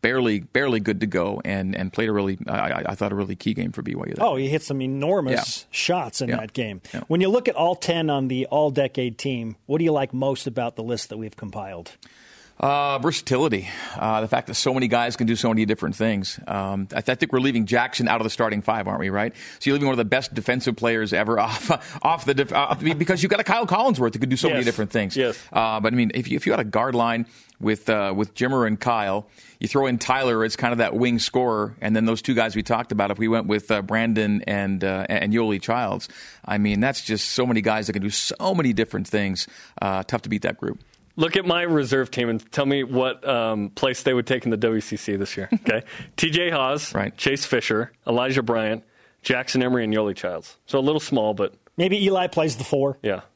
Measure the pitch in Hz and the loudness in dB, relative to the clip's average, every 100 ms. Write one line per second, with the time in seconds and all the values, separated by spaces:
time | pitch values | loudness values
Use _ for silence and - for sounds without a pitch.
0 | 110 131 120 104 - 123 139 113 101 101 | 0 2 2 0 -2 0 2 0 0 0
1 | 107 92 87 101 - 98 95 92 92 - | 0 0 -2 -2 -4 -4 -2 -4 -4 -2
2 | 113 104 98 98 - 101 - - - 101 | 0 0 0 -4 -4 -4 -4 -4 -4 -4
3 | 101 98 98 98 - 110 92 - - - | -4 -2 -4 -4 -4 -4 -4 -6 -8 -8
4 | - - 226 135 135 151 - 139 131 135 | -8 -2 0 0 -2 -2 -4 -6 -4 -2
5 | 147 190 139 123 110 - - - - 180 | 0 0 2 0 -2 -6 -8 -4 -2 -2
6 | 127 - 127 120 110 - 113 98 - 117 | -2 -6 -4 -4 -4 -6 -6 -6 -12 -12
7 | 113 165 190 233 247 175 165 180 - 170 | -2 2 4 2 2 2 0 0 0 0
8 | 160 139 135 127 127 147 151 135 135 - | 2 0 0 -2 0 2 2 2 0 0
9 | 127 113 139 123 113 107 - 147 165 151 | -4 -4 -6 -4 -6 -10 -2 0 2 2
10 | 135 131 135 135 - 120 120 - 113 120 | 0 -2 -2 -2 -4 -4 -4 -4 -6 -4
11 | - 107 110 - 104 107 98 90 85 - | -6 -10 -10 -10 -12 -10 -10 -12 -14 -20
12 | - - - - - _ 135 143 143 139 | -20 -20 -20 -20 -20 _ 0 2 2 0
13 | 135 - - 127 151 104 95 - - - | 0 -2 0 2 4 2 -4 -10 -12 -4
14 | 110 110 110 123 - 113 - 131 127 120 | 0 0 2 -2 -2 -2 0 0 2 2
15 | 120 117 113 113 120 110 107 107 78 - | 0 0 0 2 2 2 2 2 -2 0
16 | 110 104 95 - - 98 98 98 98 - | 0 0 -4 -8 -6 -4 -4 -4 -4 -4
17 | 113 127 - 131 131 117 107 120 123 - | -2 -2 2 2 2 2 2 2 2 0
18 | 120 113 110 - 113 104 104 110 98 98 | 0 2 0 0 0 0 0 0 0 -2
19 | 92 98 110 - - - - 143 143 131 | -2 0 -2 -4 -18 -4 0 2 2 2
20 | 110 127 135 - 107 127 123 113 120 113 | 2 0 0 -8 -2 0 0 0 0 0
21 | 110 90 107 113 113 110 - 160 - - | 0 0 2 2 0 -2 -2 -2 -2 -2
22 | 143 165 - 135 139 - 143 131 147 151 | 0 0 2 0 2 2 2 0 0 0
23 | 165 185 180 202 214 196 233 190 254 170 | 0 2 2 2 2 2 2 2 2 4
24 | 120 110 127 127 165 147 120 117 104 117 | 2 0 0 2 2 2 0 0 0 0
25 | 98 135 127 - - - 113 110 107 120 | 0 0 0 0 -2 0 2 2 2 4
26 | 113 120 123 - - 107 107 107 123 123 | 2 0 -2 -2 0 0 2 0 2 2
27 | 117 117 117 - - _ 107 107 - 110 | 2 0 -4 -10 -20 _ 0 0 2 2
28 | 98 95 104 - 123 135 113 107 - 117 | 2 0 -2 0 0 2 2 2 0 0
29 | 101 98 107 - - - - 143 135 120 | 0 -2 -4 -20 -20 -8 -2 2 2 0
30 | - 127 131 113 110 - 123 117 113 - | 0 2 2 2 0 0 -2 2 2 4
31 | 123 117 - 131 123 110 107 110 107 110 | 2 2 0 2 2 2 -2 -4 0 2
32 | 113 113 - 120 113 107 107 117 120 107 | 2 0 0 2 2 0 0 -2 0 0
33 | 101 101 110 113 110 107 - 107 98 110 | 0 0 2 2 2 -2 2 -2 0 0
34 | 117 110 107 104 - 101 98 98 95 95 | 2 2 2 2 0 -2 -2 -2 -2 -2
35 | 95 101 104 110 113 101 - 117 117 98 | -2 0 2 2 2 0 0 -2 0 -4
36 | - - - - - 104 104 101 127 135 | -8 -16 -20 -20 -6 0 2 2 0 -2
37 | - 110 - - 123 113 107 110 107 104 | -4 -4 -2 0 2 2 2 0 0 -2
38 | 98 - - - 185 190 139 104 110 104 | -2 -4 -4 -2 0 2 2 2 0 -2
39 | 98 107 101 92 - - - - 98 95 | -2 -2 0 -2 -6 -10 -20 -6 -2 -2
40 | 92 120 - 104 - - - - - _ | -2 -4 -2 -2 -2 -4 -6 -8 -12 _
41 | _ - 160 180 180 170 175 156 131 135 | _ -2 2 2 2 0 4 2 2 0
42 | 127 - 120 113 - - 139 139 127 127 | 0 0 0 0 -4 -2 0 0 0 0
43 | 127 123 - 123 113 110 101 - 135 123 | 0 -2 -2 0 0 0 -4 0 -2 0
44 | - 127 113 127 117 110 117 113 - 107 | 2 2 2 0 0 0 2 0 -2 -8
45 | - 101 98 - 95 226 - 110 - - | -4 -4 -4 -6 -2 0 2 0 -2 -14
46 | - - 165 160 175 160 131 143 - - | -14 -2 0 2 2 2 2 0 -2 -2
47 | 101 - - 139 - 123 - 107 117 _ | -2 0 0 0 2 0 2 0 0 _
48 | - 120 127 135 117 117 110 110 - _ | -2 0 2 0 2 2 2 -2 -6 _
49 | _ _ - 127 127 131 127 127 113 107 | _ _ -2 -2 0 0 2 2 2 2
50 | 107 92 98 85 - - _ 139 135 156 | 0 -2 -4 -6 -10 -20 _ 0 2 0
51 | 147 131 107 104 98 - _ - 180 202 | 0 0 2 0 -2 -4 _ -2 0 2
52 | 196 190 180 175 156 120 127 143 139 135 | 2 2 0 0 0 -2 -2 0 0 -2
53 | 110 92 - | -4 -4 -6